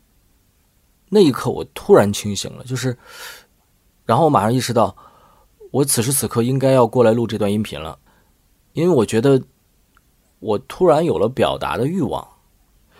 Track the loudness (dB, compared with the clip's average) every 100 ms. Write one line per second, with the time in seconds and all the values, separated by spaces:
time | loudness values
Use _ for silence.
0 | _ _ _ _ _ _ _ _ _ _
1 | _ 2 4 2 -4 -6 -10 -6 4 4
2 | 4 0 -6 -8 -10 -14 -12 -8 -6 -8
3 | -14 -20 -20 -20 _ _ _ _ _ _
4 | -2 2 2 2 0 -2 0 0 0 -2
5 | -20 _ _ _ _ _ -8 -4 -2 -2
6 | -2 -4 -4 -2 -2 0 2 4 4 4
7 | 2 2 -2 -4 -2 -2 -4 -10 -12 -16
8 | _ _ _ _ _ _ _ -4 0 2
9 | 2 2 2 2 0 _ _ _ _ _
10 | _ _ _ _ -6 -6 -6 0 2 4
11 | 2 0 -2 0 -2 -2 -4 -4 -4 -4
12 | -4 -6 -10 _ _ _ _ _ _ _